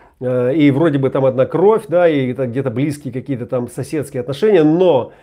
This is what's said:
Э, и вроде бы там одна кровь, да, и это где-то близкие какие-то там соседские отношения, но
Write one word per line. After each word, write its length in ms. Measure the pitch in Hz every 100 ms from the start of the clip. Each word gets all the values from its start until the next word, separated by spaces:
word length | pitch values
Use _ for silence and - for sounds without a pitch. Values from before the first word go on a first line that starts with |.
| _ _
Э, 340 | 123 127 123
и 180 | 156 143
вроде 280 | 139 165 139
бы 100 | 131
там 160 | 139 131
одна 200 | 123 127
кровь, 380 | 156 202 220 -
да, 200 | 175 170
и 240 | 147 127
это 140 | 123 127
где-то 220 | 123 127
близкие 420 | 120 151 143 131
какие-то 340 | 123 143 123 117
там 220 | 127 120
соседские 540 | - - 156 127 127
отношения, 420 | 123 143 220 185
но 480 | 151 170 185 135 107 -